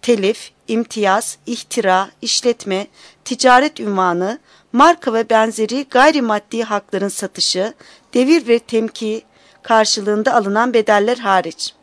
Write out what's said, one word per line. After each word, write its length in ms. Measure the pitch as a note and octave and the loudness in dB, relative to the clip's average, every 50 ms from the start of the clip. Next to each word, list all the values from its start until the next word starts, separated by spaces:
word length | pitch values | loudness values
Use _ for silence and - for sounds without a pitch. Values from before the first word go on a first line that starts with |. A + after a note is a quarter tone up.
telif, 480 | - - A#3+ G#3 F#3+ G3 A3+ - - - _ _ _ - | 2 0 0 2 2 -2 -2 -4 -8 -20 _ _ _ -6
imtiyaz, 680 | A3+ A3+ A#3 - - A3 G3+ G3 F#3+ G#3+ A#3+ - - _ _ | -4 -4 -4 -4 -6 -2 0 2 0 0 -2 -6 -14 _ _
ihtira, 640 | - A#3+ - - _ - A#3+ G3+ F#3+ F#3 F#3 G3 G3 _ _ | -10 -10 -10 -10 _ -6 -2 0 2 2 0 0 -4 _ _
işletme, 640 | - A3+ - - - B3 A#3 _ - G3+ F#3+ F#3+ G3+ - _ _ - - _ _ _ | -6 -4 -4 -2 -2 -2 -4 _ -4 -6 -4 -6 -6 -8 _ _ -20 -20 _ _ _
ticaret 560 | - B3+ - - B3+ B3 B3 C#4 D4+ D4+ - | -10 -6 0 4 4 6 6 4 2 _ -6
ünvanı, 580 | A#3 G#3 G3+ F#3+ F#3 F3+ E3+ F3 F3+ F#3+ A#3 D4+ _ _ _ _ _ _ | -6 -4 -2 0 0 0 0 -2 -4 -6 -6 -10 _ _ _ _ _ _
marka 420 | - A#3+ C#4+ E4 F4 - - C4+ A3 | 2 4 4 4 4 2 -2 -4 -2
ve 160 | A3+ A#3 A3 | -2 0 2
benzeri 560 | A#3 A3 A3 A3+ A3 - A3 G#3 A#3+ C4+ C#4+ _ | 2 2 2 0 -2 -4 -4 -2 -2 -6 -6 _
gayrimaddi 720 | - B3 C4 D4+ D#4 D4 B3 A3+ G#3+ G#3 _ _ - A3+ | 2 4 4 4 4 2 0 0 -2 -4 _ _ -6 -6
hakların 460 | A3+ G#3+ G#3 G3+ G3+ _ - F#3+ G3 G3+ | -4 -4 -4 -6 -6 _ -6 -4 -4 -4
satışı, 680 | - - - F#3 _ - - - - F3+ F#3+ A3+ - _ - - - _ _ _ - | -6 -8 -10 -10 _ -4 -4 -2 -2 -2 -4 -4 -6 _ -20 -20 -20 _ _ _ 0
devir 340 | B3 B3+ C4+ D#4+ E4+ A#3+ A#3 | 0 4 4 4 2 4 2
ve 100 | A#3 A#3 | 0 0
temki 640 | _ - A#3 A3+ A3+ A3 - - A3+ G#3+ G#3+ A3 _ _ _ _ _ _ _ _ | _ -2 -2 -2 -2 -2 -8 -8 -6 -6 -6 -8 _ _ _ _ _ _ _ _
karşılığında 720 | _ - A3+ A3 G#3+ G#3+ - G#3+ G3+ G#3 G#3 G#3+ G#3+ C4 A#3 | _ 2 2 2 2 2 -2 -4 -2 -2 -2 0 0 2 0
alınan 400 | A#3+ G#3 G3 G3+ G#3+ A#3+ B3+ A#3+ | 0 0 0 0 0 0 2 0
bedeller 440 | A#3 G#3+ - G#3+ G#3 G3+ A3 B3 B3 | 0 2 4 2 2 2 0 -2 -4
hariç 560 | A#3 G3+ F#3+ F#3 E3 E3 E3 - - - _ _ | 0 0 0 0 0 -2 -10 -10 -12 -14 _ _